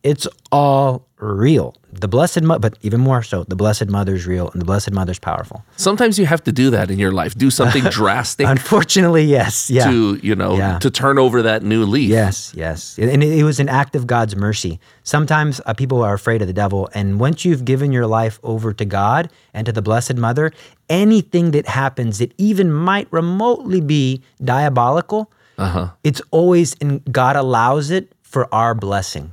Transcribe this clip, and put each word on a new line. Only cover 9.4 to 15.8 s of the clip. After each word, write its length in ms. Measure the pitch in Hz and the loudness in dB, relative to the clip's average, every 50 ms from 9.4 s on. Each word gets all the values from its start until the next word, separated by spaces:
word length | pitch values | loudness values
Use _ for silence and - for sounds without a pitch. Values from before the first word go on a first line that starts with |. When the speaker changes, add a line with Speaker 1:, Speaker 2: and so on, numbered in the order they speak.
| 107 107 - - - - | 2 0 -4 -6 -4 0
Speaker 1:
Yeah. 160 | 123 127 123 | 2 2 4
Speaker 2:
to, 320 | - 127 117 110 101 101 - | 4 4 4 2 2 0 -2
you 140 | - 101 107 | 0 -2 0
know, 220 | 95 95 95 92 98 | 0 0 0 0 0
Speaker 1:
Yeah. 220 | 98 98 90 90 | 0 0 -2 0
Speaker 2:
to 100 | - 135 | -2 -2
turn 280 | - - 127 139 139 139 | -2 2 0 2 4 4
over 200 | 131 127 110 123 | 4 4 4 2
that 200 | 113 113 110 110 | 2 2 0 0
new 220 | - 101 110 113 110 | 0 0 0 2 2
leaf. 240 | 98 107 143 139 101 | 2 2 2 2 2
Speaker 1:
Yes, 400 | 110 117 107 98 98 - - - - | 2 2 2 0 -2 -4 -10 -14 -12
yes. 420 | 80 80 82 80 80 - - - - | -8 -8 -8 -8 -8 -12 -16 -6 -2
And 240 | 104 117 143 165 | -2 2 2 2
it, 160 | 147 151 160 156 | 2 4 2 2
it 60 | 151 | 2
was 160 | 151 143 127 | 2 2 0
an 80 | 139 147 | -2 0
act 260 | 127 135 143 - - | 0 -2 -2 -2 -4
of 140 | 147 123 120 | -6 -2 0
God's 260 | 123 120 113 107 98 | 0 0 0 -2 -4
mercy. 460 | 98 101 104 107 - - - 82 - _ _ _ _ _ | -4 -2 -2 -2 -4 -6 -8 -8 -10 _ _ _ _ _
Sometimes, 560 | - - 147 156 143 156 151 151 151 135 135 - | -4 -2 -2 0 0 0 0 0 -2 -4 -4 -6
uh, 60 | - | -8
people 300 | 110 - | -4 -4